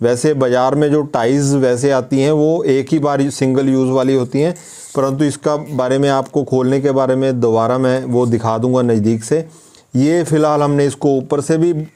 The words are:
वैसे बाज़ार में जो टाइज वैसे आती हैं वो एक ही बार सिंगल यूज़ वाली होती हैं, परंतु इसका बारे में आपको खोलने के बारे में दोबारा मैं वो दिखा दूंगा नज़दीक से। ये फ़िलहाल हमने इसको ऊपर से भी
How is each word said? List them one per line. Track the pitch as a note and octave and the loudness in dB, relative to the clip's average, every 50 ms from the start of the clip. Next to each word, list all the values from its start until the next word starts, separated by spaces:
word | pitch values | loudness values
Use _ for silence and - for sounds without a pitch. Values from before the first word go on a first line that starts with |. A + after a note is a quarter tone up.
वैसे | A2+ A#2 B2 A#2+ - D#3 D3+ | -2 0 0 0 0 -2 0
बाज़ार | C3+ C3 B2 B2 B2 B2+ C3 C3+ | 0 0 2 2 2 2 2 2
में | D3 D3+ D3 | 2 2 2
जो | C#3+ D3+ | 2 0
टाइज | C#3+ D3 - B2+ A2+ A#2+ C3+ C#3+ C#3+ C#3 C#3 | 0 -2 -2 -2 0 2 2 2 2 0 0
वैसे | C#3 C3 B2+ B2 A#2+ C3 C#3+ | 2 2 0 0 0 0 0
आती | C#3 C3 A#2+ - C#3 C3 | 0 0 -2 -2 -2 0
हैं | C3+ D3 | 2 2
वो | D#3 D3+ D3+ D#3 D#3+ E3+ - | 2 2 2 0 0 0 0
एक | D#3 C3 C#3 C3 - | 0 0 0 0 0
ही | D#3+ D#3+ | -2 0
बार | C#3 D3 C#3+ C#3+ C#3 C#3+ | 0 0 0 0 -2 -2
सिंगल | A#2+ - C#3 C3 C3 C3+ C3+ C3+ | -2 -2 -2 0 0 0 0 2
यूज़ | C3 C3 C3 B2+ | 2 2 0 0
वाली | C3 C3+ B2+ C3 C3+ | 0 0 0 2 0
होती | C3 B2 B2+ - C3+ | 0 0 -2 -2 -2
हैं, | D3+ E3+ F3 - - - - - - - - | -2 -2 -2 -6 -12 -20 -20 -20 -20 -8 -4
परंतु | C#3+ C3+ C3+ C3+ C#3 D3+ | -2 -2 -2 0 0 -2
इसका | C#3+ - - - D#3 D3 | -2 -2 -2 -2 -2 -2
बारे | D3 D3+ D3+ D3+ B2+ B2+ B2+ C3+ C#3 | -2 -6 -6 -4 -4 -2 0 0 0
में | C#3+ C#3 | 0 0
आपको | C3+ C3+ C3 - - D3 C3+ | 0 -2 -2 -2 -4 -4 -2
खोलने | - C3+ C3 B2+ B2+ C3+ C#3 | 0 0 0 0 0 0 -2
के | C3+ C#3+ | -2 -2
बारे | C3 C3+ C3+ B2+ C3 | -2 0 0 0 0
में | C3 C3+ C3+ C3 A#2+ | 0 0 -2 0 0
दोबारा | A#2+ A#2 A2 A2+ A2+ A#2 B2 C3 | 0 2 2 2 2 0 0 0
मैं | C3 B2+ B2+ C3 C3 | 0 0 0 -2 -2
वो | B2+ A#2+ A#2+ B2 | -2 0 0 2
दिखा | A#2+ A#2 G#2+ A#2 A2+ A2+ A2 | 2 0 0 0 -2 -2 0
दूंगा | A#2+ B2+ B2+ B2+ | 0 0 0 0
नज़दीक | B2 A#2+ A#2 A2 G#2 A2 A#2 A2+ A2+ | 2 2 0 2 2 0 0 -2 -2
से। | - D3 D#3+ D#3+ D#3+ - - - - - - _ _ - | -2 -2 -2 -2 -6 -14 -20 -20 -20 -20 -20 _ _ -2
ये | B2+ C3+ D3+ E3 F3 E3 | 0 2 2 2 0 0
फ़िलहाल | D#3+ D#3 D3+ D3+ D3+ D3+ D3 | 0 0 0 2 2 2 2
हमने | D3 C#3+ C#3+ C#3+ C#3+ | 0 0 2 0 0
इसको | C#3+ C3+ - - D3 C#3 C3+ | 0 -2 -2 0 0 0 0
ऊपर | B2+ - D3+ C#3+ | -2 -2 -4 -4
से | C#3 - D#3+ D#3+ | -2 -2 0 0
भी | E3 F3 E3+ D3+ D#3 - - | 2 0 0 -2 -6 -10 -14